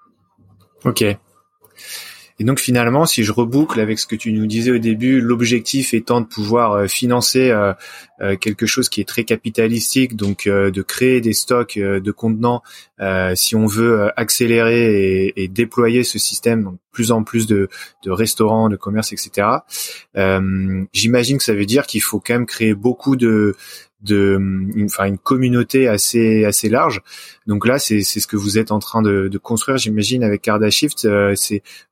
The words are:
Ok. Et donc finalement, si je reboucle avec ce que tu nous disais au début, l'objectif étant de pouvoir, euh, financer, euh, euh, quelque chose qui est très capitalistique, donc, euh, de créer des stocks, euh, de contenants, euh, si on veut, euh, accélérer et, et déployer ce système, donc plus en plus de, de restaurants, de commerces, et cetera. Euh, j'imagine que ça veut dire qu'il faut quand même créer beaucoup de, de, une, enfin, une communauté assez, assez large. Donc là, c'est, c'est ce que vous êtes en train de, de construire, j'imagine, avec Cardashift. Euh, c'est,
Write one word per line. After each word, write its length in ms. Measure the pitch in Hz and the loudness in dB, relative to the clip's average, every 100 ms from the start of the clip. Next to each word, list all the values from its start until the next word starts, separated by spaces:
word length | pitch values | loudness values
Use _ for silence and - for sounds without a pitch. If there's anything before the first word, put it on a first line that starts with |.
| _ _ _ _ _ _ _ _ 131 | _ _ _ _ _ _ _ _ -4
Ok. 180 | - 107 101 _ _ _ _ _ - - - - - - - | 0 0 -2 _ _ _ _ _ -20 -18 -16 -16 -20 -16 -4
Et 40 | 113 | -2
donc 140 | 135 | 0
finalement, 460 | - 123 117 135 165 | 0 2 2 2 2
si 200 | - 104 | 0 0
je 80 | |
reboucle 480 | 104 117 139 156 117 | 0 2 2 2 0
avec 180 | 107 110 | -2 -2
ce 80 | - | -4
que 80 | 110 | -6
tu 160 | 113 | -2
nous 160 | 107 107 | -2 0
disais 240 | 113 123 | 0 2
au 60 | 120 | 2
début, 420 | 113 110 127 131 | 2 0 2 2
l'objectif 760 | 117 117 117 120 - 135 - | 2 0 2 0 0 -4 0
étant 280 | 113 113 120 | -2 0 0
de 40 | 113 | -2
pouvoir, 460 | - 104 117 117 | -6 0 2 2
euh, 160 | 101 98 | 2 0
financer, 640 | - 123 123 - 127 131 | 0 0 0 2 2 2
euh, 240 | 107 101 95 - - - - | 4 2 -2 -10 -20 -20 -6
euh, 160 | 98 98 | -4 -2
quelque 280 | 110 101 113 | -4 -2 -2
chose 220 | - 117 | 0 -2
qui 140 | - | -4
est 60 | 95 | -6
très 180 | - 117 | -4 -2
capitalistique, 920 | 110 117 113 113 117 - 131 127 110 | -2 -4 0 0 0 -2 0 0 -2
donc, 320 | 101 98 104 | -4 -2 0
euh, 240 | 98 98 | 2 0
de 100 | 95 | -2
créer 380 | - - 127 127 | -6 0 2 2
des 140 | 113 | 2
stocks, 420 | 104 - 123 120 107 | 0 0 0 0 -2
euh, 240 | 98 95 | -2 -2
de 120 | 101 | -2
contenants, 500 | - 113 110 120 120 - - - - | -2 -2 0 0 -2 -6 -20 -20 -8
euh, 340 | 98 95 92 90 | -2 0 0 0
si 220 | - 110 | 0 2
on 80 | 110 | 2
veut, 340 | 107 117 110 | 2 2 2
euh, 100 | 104 - | 2 -2
accélérer 1080 | 113 - 120 117 113 117 117 104 95 95 95 | -2 0 2 2 4 4 4 4 2 2 0
et, 180 | - | -2
et 40 | 95 | -6
déployer 560 | 95 113 - 117 123 117 | -2 -2 2 2 2 0
ce 120 | 107 | -2
système, 460 | - - 117 113 | -4 -2 -2 0
donc 140 | 98 90 _ | -2 -8 _
plus 180 | - 113 | -4 0
en 120 | 113 | 0
plus 220 | 107 117 110 | 0 -2 0
de, 220 | 101 95 - - _ 95 | 0 -2 -6 -20 _ -6
de 60 | |
restaurants, 580 | 92 110 - 107 110 110 | -2 -2 0 2 2 2
de 80 | 98 | 0
commerces, 340 | 101 107 - | -4 -4 -4
et 60 | 98 | -8
cetera. 480 | - - 104 131 - - - - - - | -8 -2 0 0 -4 -12 -12 -14 -10 -2
Euh, 720 | 95 95 95 95 95 95 95 | 0 2 0 -2 -2 -4 -4
j'imagine 460 | - 113 123 120 139 | -2 0 2 2 0
que 40 | |
ça 100 | - | 0
veut 120 | 104 101 | 0 0
dire 220 | 131 - | 0 0
qu'il 140 | 107 | -4
faut 200 | - 101 - | -4 -4 -2
quand 100 | 120 | -2
même 100 | 120 | -2
créer 280 | - 110 | 0 0
beaucoup 420 | 101 120 123 135 131 | 2 0 0 0 2
de, 400 | 117 110 104 95 - - - _ | 4 4 2 -2 -10 -20 -20 _
de, 360 | 104 101 98 98 | 0 2 4 2
une, 480 | 98 95 95 107 104 | 0 -2 -4 -2 -2
enfin, 200 | - 98 | -2 -2
une 120 | 98 | -2
communauté 720 | - 131 127 120 117 135 123 | -2 0 2 2 2 2 2
assez, 580 | 104 - 117 113 110 107 | 2 0 2 4 4 2
assez 220 | 101 110 | 0 0
large. 340 | 123 160 101 - - - - 107 | 2 0 -2 -12 -20 -20 -12 -4
Donc 180 | 104 110 | -2 0
là, 140 | 139 | 0
c'est, 220 | - 107 | 0 0
c'est 180 | 95 107 | 0 -4
ce 80 | - | -4
que 80 | 104 | -4
vous 200 | 101 110 | -2 0
êtes 140 | 110 | 0
en 80 | 107 | -2
train 220 | - 113 | -2 0
de, 280 | 107 98 95 | 2 2 0
de 80 | 98 | -4
construire, 400 | - 113 - 135 | -4 -4 -2 -2
j'imagine, 460 | 117 107 104 127 | -2 -2 0 0
avec 180 | 110 104 | 0 0
Cardashift. 640 | - 107 107 - 147 - 110 | 0 0 2 0 -2 0 0
Euh, 280 | 101 101 98 | 2 2 0
c'est, 260 | - 104 - - _ | -2 -6 -8 -20 _